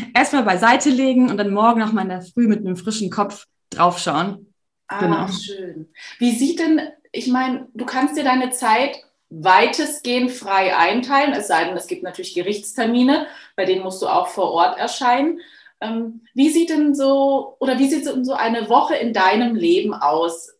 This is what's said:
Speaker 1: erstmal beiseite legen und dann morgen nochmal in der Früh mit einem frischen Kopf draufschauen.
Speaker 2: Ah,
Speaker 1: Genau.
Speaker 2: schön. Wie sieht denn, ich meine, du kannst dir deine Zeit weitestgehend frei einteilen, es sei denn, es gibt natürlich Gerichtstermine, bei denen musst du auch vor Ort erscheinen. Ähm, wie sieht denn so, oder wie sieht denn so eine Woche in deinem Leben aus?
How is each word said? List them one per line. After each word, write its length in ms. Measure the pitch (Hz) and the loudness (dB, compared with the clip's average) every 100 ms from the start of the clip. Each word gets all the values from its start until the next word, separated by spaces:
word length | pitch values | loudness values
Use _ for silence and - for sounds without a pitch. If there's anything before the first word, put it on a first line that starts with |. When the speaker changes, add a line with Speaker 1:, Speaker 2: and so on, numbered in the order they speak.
| - | 0
Speaker 1:
erstmal 300 | 240 285 285 | 0 2 2
beiseite 460 | 214 180 226 254 294 | 2 4 4 4 4
legen 400 | 254 262 254 247 | 2 2 4 2
und 80 | 202 | 2
dann 160 | 208 | -2
morgen 260 | 202 226 233 | 2 4 4
nochmal 240 | 214 220 | 2 -2
in 60 | 185 | -2
der 120 | 185 | -6
Früh 260 | 180 - 233 | -6 0 2
mit 120 | 202 | 2
einem 160 | 185 180 | -2 -6
frischen 340 | 220 214 190 | -6 -6 -4
Kopf 360 | 214 202 - - _ _ | -2 -4 -6 -20 _ _
draufschauen. 840 | - 175 175 - 147 190 - - _ _ _ - | 0 0 0 -2 -2 -2 -6 -14 _ _ _ -12
Speaker 2:
Ah, 100 | 202 | -4
Speaker 1:
Genau. 280 | 180 165 190 | 0 0 -2
Speaker 2:
schön. 560 | 185 - 196 185 160 160 - - - | -6 -10 -12 -12 -14 -18 -20 -20 -2
Wie 160 | 240 220 | -2 2
sieht 240 | 277 330 | 0 0
denn, 220 | 320 311 - - _ | 2 2 0 -12 _
ich 160 | - 254 | -8 -2
meine, 400 | 247 254 247 - | 0 0 -4 -8
du 120 | - - | -12 -6
kannst 320 | 254 285 302 | -2 -2 0
dir 80 | 277 | 0
deine 260 | 254 247 | 0 0
Zeit 460 | - 226 220 277 - - _ _ | -2 0 2 0 -4 -18 _ _
weitestgehend 1040 | 165 170 208 247 - 294 - 247 247 254 | -2 4 6 4 0 -4 -6 -4 -2 -2
frei 460 | - 196 190 190 185 | -4 -2 0 2 2
einteilen, 560 | 170 226 247 277 294 | 2 0 0 0 0
es 140 | 247 - | -2 0
sei 180 | 165 175 | 0 0
denn, 100 | 175 | -6
es 120 | - | -8
gibt 160 | 175 | -8
natürlich 320 | 185 - 180 175 | -8 -10 -8 -6
Gerichtstermine, 920 | 180 208 - - 226 240 254 311 302 - - - | -4 -6 -8 -4 0 2 4 2 -2 -12 -12 -4
bei 100 | 185 | -2
denen 160 | 190 | -2
musst 200 | 185 190 | -4 -6
du 60 | - | -2
auch 200 | 180 185 | 0 0
vor 240 | - 175 | -2 -2
Ort 260 | 165 180 - | 2 0 0
erscheinen. 640 | 233 - 247 254 302 339 - - - _ | -6 -2 0 2 0 -4 -10 -20 -20 _
Ähm, 400 | 214 226 233 233 - 262 | -6 -6 -6 -10 -8 0
wie 140 | 302 | 2
sieht 200 | 330 330 | 4 2
denn 240 | 311 302 | 2 2
so, 600 | 277 269 277 277 269 - - | 2 2 2 2 0 -4 -6
oder 200 | 262 247 | -2 2
wie 100 | 269 | 2
sieht 160 | 302 277 | 0 -2
denn 180 | 262 | -4
so 100 | 254 | -2
eine 360 | 269 226 233 214 | -2 -2 -2 2
Woche 260 | 247 311 311 | 2 2 0
in 180 | 233 | -2
deinem 420 | 202 185 214 240 220 | 2 2 2 2 0
Leben 380 | 170 185 208 | 2 2 0
aus? 600 | - 147 160 170 - - _ | -2 0 0 -2 -4 -14 _